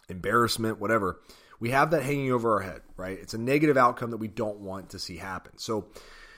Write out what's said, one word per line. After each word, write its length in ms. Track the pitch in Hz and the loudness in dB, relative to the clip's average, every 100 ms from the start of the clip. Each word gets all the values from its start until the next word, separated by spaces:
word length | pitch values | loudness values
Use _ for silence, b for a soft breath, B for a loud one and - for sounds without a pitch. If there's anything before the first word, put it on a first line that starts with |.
| - | -14
embarrassment, 720 | 92 90 117 117 - 110 104 | -8 2 4 4 2 -2 -2
whatever. 400 | 101 113 95 85 B B B B | 0 2 2 -4 B B B B
We 100 | 117 | 0
have 220 | 135 156 | 2 4
that 100 | 160 | 2
hanging 300 | 131 143 135 | 0 -2 0
over 220 | 123 113 | 2 2
our 60 | 104 | 0
head, 220 | 95 73 - - | -2 -10 -16 -12
right? 200 | 92 95 | -10 -10
It's 140 | 87 | -8
a 60 | 113 | -6
negative 380 | 120 143 156 131 | 0 4 6 6
outcome 340 | 123 123 120 | 4 4 -6
that 80 | 113 | -6
we 100 | 110 | -6
don't 300 | 110 107 104 | -4 -6 -6
want 320 | 98 95 87 | -10 -10 -12
to 80 | 95 | -12
see 180 | - 85 | -12 -10
happen. 400 | 95 92 - - | -10 -10 -12 -10
So 300 | - 110 - B B B B | -4 -4 -4 B B B B